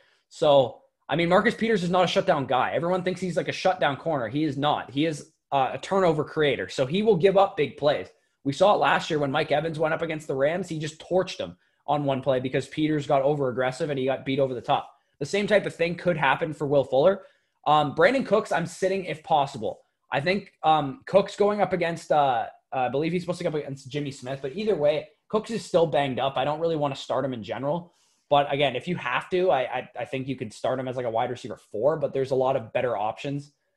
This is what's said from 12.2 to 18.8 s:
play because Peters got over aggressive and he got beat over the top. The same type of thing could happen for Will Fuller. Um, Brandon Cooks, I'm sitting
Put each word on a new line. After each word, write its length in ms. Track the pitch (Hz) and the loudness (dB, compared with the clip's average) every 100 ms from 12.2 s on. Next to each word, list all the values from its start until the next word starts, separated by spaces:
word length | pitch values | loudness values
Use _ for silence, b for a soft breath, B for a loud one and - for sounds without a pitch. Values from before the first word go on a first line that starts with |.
play 180 | 139 131 | 0 0
because 260 | 127 139 131 | 0 -2 -4
Peters 380 | - 151 151 143 | -2 0 0 2
got 160 | 143 | 2
over 280 | 139 151 131 | 2 2 0
aggressive 420 | 120 127 131 156 | 0 -2 -2 -4
and 80 | 135 | -2
he 60 | 131 | -2
got 200 | 131 - | -2 -2
beat 140 | 135 | 0
over 160 | 135 120 | 0 -2
the 60 | |
top. 280 | 104 123 - _ _ - | 0 -2 -2 _ _ -10
The 80 | 147 | -4
same 180 | 202 202 | -2 2
type 220 | 202 165 | 2 2
of 80 | - | -2
thing 180 | 170 | -2
could 240 | 170 175 160 | -2 -2 2
happen 360 | 139 139 165 | 2 2 -2
for 120 | 147 147 | -4 0
Will 200 | 143 127 | 2 2
Fuller. 360 | 131 170 196 B B B B - | 4 4 2 B B B B 2
Um, 260 | 151 147 | 4 4
Brandon 300 | - 180 262 | 4 4 4
Cooks, 280 | - 208 208 | 2 0 0
I'm 140 | 165 170 | -2 -4
sitting 400 | - | -2